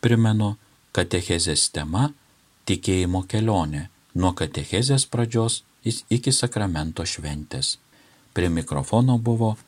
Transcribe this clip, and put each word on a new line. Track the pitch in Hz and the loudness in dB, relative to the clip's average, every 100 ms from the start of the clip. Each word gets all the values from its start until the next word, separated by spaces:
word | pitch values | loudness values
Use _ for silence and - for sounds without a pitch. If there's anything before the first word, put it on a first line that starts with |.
Primenu, | 120 113 113 107 104 107 _ _ _ - | 4 4 4 2 0 -4 _ _ _ -2
katechezės | 87 90 87 87 82 76 - | 0 -2 0 0 0 0 -2
tema – | 85 73 85 143 143 _ _ _ _ - | -4 -4 0 -2 -2 _ _ _ _ -4
tikėjimo | 92 - 92 90 90 92 | -2 0 0 2 -2 -2
kelionė | 107 110 101 76 73 85 _ _ 90 | 0 2 2 0 -4 -10 _ _ 0
nuo | 90 85 | 0 2
katechezės | 78 - 69 92 131 135 - | -4 -4 -2 0 2 2 0
pradžios | 120 117 117 113 - _ _ | -2 0 2 0 -2 _ _
is-, | 113 110 - | -6 -6 -2
iki | 117 135 131 | 0 2 0
sakramento | 120 - 101 80 80 80 82 | 0 -2 -2 -2 -4 -4 -6
šventės. | - 76 73 76 67 67 - _ _ _ _ _ - | -6 -6 -8 -8 -6 -6 -6 _ _ _ _ _ -2
Prie | 87 | 0
mikrofono | 82 76 73 67 113 127 120 | 0 -2 -4 0 2 4 2
buvo | 113 113 113 107 | 2 2 0 -2